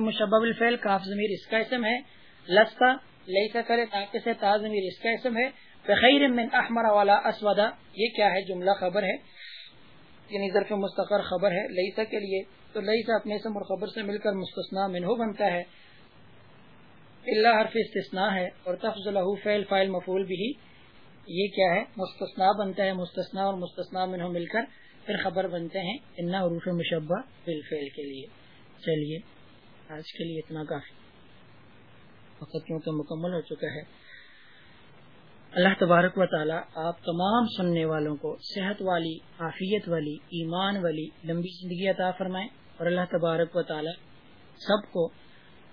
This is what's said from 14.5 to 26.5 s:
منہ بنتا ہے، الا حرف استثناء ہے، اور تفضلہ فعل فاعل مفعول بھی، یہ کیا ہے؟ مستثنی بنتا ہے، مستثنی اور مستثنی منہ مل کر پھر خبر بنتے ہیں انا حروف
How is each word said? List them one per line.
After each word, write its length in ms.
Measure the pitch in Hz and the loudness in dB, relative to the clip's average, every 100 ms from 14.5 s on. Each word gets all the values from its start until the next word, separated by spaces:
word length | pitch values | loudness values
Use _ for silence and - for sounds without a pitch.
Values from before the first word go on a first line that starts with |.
| - - 190 196 | -8 -6 -2 -2
منہ 220 | 180 180 233 | -2 0 0
بنتا 280 | 226 202 202 | -2 0 0
ہے، 100 | 175 175 - - - - - - - - - - - - - - - | 0 -4 -14 -20 -20 -20 -20 -20 -20 -20 -20 -20 -20 -20 -20 -20 -10
الا 260 | 254 220 226 220 | -2 4 6 6
حرف 140 | 214 | 4
استثناء 560 | 226 208 202 - 185 202 | 0 -2 -4 -4 -2 0
ہے، 140 | 190 180 - | 0 -2 -6
اور 100 | 180 | -6
تفضلہ 500 | 180 220 202 196 202 180 202 | -4 -4 -4 -2 0 0 0
فعل 220 | 214 208 196 | 0 0 2
فاعل 200 | 196 196 | 2 2
مفعول 360 | 180 180 185 | 0 -2 -2
بھی، 280 | 185 180 220 294 - - - - - - - 165 | -2 -4 -4 -6 -14 -20 -20 -20 -20 -20 -8 -2
یہ 100 | 202 196 | 0 4
کیا 140 | 185 | 4
ہے؟ 80 | 180 233 - | 4 -2 -6
مستثنی 520 | 185 - 196 - 190 208 | -8 -6 -8 2 2 4
بنتا 260 | 196 185 | 0 0
ہے، 80 | 190 | 0
مستثنی 480 | 190 175 - 180 190 | -2 -6 -6 -6 -2
اور 140 | 196 | -2
مستثنی 520 | 190 175 - 175 185 185 | -2 -6 -8 -8 -4 -4
منہ 160 | 185 175 | -4 -4
مل 180 | 175 170 | -4 -4
کر 180 | 214 - - - - - | -4 -4 -8 -20 -14 -6
پھر 100 | 202 | -4
خبر 240 | 190 180 190 | -2 0 -2
بنتے 320 | 175 170 190 | -2 -6 -6
ہیں 160 | 180 254 - - | -6 -6 -10 -6
انا 220 | 175 190 | -2 0
حروف 260 | 180 | 0